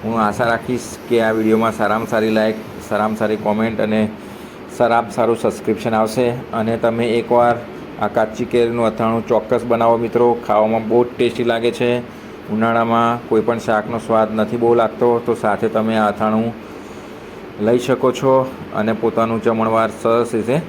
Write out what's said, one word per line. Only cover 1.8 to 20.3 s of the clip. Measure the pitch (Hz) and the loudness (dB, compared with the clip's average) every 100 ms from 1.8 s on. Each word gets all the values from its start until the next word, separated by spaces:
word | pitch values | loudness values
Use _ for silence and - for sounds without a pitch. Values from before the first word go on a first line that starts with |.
| 107 107 113 | 0 0 0
સારી | 117 110 | 0 2
લાઈક, | 110 110 107 - - - | 2 2 0 -8 -14 -6
સારામાં | 107 107 110 | -2 -2 0
સારી | 107 107 | -2 0
કોમેન્ટ | 104 104 113 107 | 0 0 -2 -2
અને | 107 107 107 - - - - - - - | -2 0 0 -4 -16 -16 -18 -18 -16 0
સારામાં | 120 117 113 | 2 2 0
સારું | 110 113 113 | -2 0 2
સબસ્ક્રિપ્શન | 113 95 - 107 123 | 0 -2 -4 -2 0
આવશે. | 110 110 110 123 | 0 0 2 0
અને | 120 - 113 110 117 | -2 -6 -4 -2 0
તમે | 117 113 117 | 0 0 0
એકવાર | 117 110 120 120 113 - - - - | 0 2 4 4 2 -4 -14 -14 -6
આ | 104 | -2
કાચી | 104 110 - 120 | 0 -2 -2 -2
કેરીનું | 120 117 117 113 | 2 2 2 0
અથાણું | 110 113 117 110 | 0 0 0 0
ચોક્કસ | 113 107 123 117 | 0 2 -2 0
બનાવો | 113 117 117 | 2 4 4
મિત્રો, | 117 117 120 120 - | 2 2 4 2 2
ખાવામાં | 104 110 113 110 | 2 4 2 2
બહુ | 120 | 2
જ | 120 - | 2 0
ટેસ્ટી | 120 117 | -2 0
લાગે | 120 113 120 | 0 0 0
છે. | 117 123 120 120 - - - - | 0 0 0 -4 -14 -18 -16 -6
ઉનાળામાં | 107 113 117 113 117 117 120 120 | 0 2 2 2 2 2 0 0
કોઈ | 110 | 0
પણ | 107 117 | 2 -2
શાકનો | 107 110 107 117 | 0 0 0 -6
સ્વાદ | 107 113 107 110 | 0 2 2 0
નથી | 110 117 | -2 0
બહુ | 117 | 2
લાગતો, | 120 113 - 120 117 117 | 4 2 2 2 2 0
તો | 113 | -2
સાથે | 110 98 113 | 0 0 0
તમે | 113 110 110 | 0 0 2
આ | 107 | 0
અથાણું | 101 110 110 113 110 - - - - - - - - - - | 2 0 0 -2 -6 -14 -16 -16 -16 -16 -18 -18 -16 -16 -4
લઈ | 104 123 | 2 2
શકો | 123 123 131 | 2 0 2
છો | 123 135 131 131 - - - | 2 4 4 2 -6 -8 -4
અને | 107 | -2
પોતાનું | 110 117 113 113 113 | 0 0 0 0 0
જમણવાર | 117 113 110 113 113 110 | 0 2 2 2 0 0
સરસ | 120 117 117 | 2 2 2